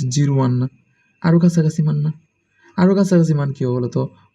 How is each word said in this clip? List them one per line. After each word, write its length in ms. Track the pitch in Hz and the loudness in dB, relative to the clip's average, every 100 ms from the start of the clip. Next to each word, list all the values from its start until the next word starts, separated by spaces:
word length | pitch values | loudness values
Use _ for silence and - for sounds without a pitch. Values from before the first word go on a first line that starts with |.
| 131 131 | -4 -2
জিরো 180 | 143 135 | 0 0
ওয়ান 140 | 127 123 | 0 -2
না? 60 | 127 - _ _ _ _ 170 | -4 -8 _ _ _ _ 0
আরও 100 | 170 | 2
কাছাকাছি 380 | 175 170 156 156 151 | 2 2 0 0 -2
মান 100 | 147 151 | -2 -4
না? 60 | - _ _ _ _ _ - | -6 _ _ _ _ _ 0
আরও 120 | 180 196 | 2 2
কাছাকাছি 340 | 190 175 156 147 | 2 2 2 0
মান 100 | 139 135 | -2 -4
কী 80 | 131 123 | -4 -2
বলো 140 | 123 - | -4 -4
তো? 60 | 135 - _ | -6 -8 _